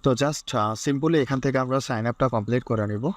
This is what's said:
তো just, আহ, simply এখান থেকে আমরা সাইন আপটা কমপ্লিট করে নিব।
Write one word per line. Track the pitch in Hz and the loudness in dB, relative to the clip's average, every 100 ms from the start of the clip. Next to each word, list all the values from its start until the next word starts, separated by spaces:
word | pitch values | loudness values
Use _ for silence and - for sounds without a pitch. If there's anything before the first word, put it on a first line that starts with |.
তো | 143 | 2
just, | 120 139 156 - 120 | 2 0 -2 -4 0
আহ, | 107 | 0
simply | 110 - 139 160 165 | 0 -2 0 2 2
এখান | 123 135 | 2 0
থেকে | 139 131 | 0 0
আমরা | 127 135 | 0 -2
সাইন | - 117 117 | -2 -2 -2
আপটা | 117 131 | 0 0
কমপ্লিট | 113 104 120 | 0 0 -2
করে | - 113 104 | 0 -2 0
নিব। | 104 135 | -2 -4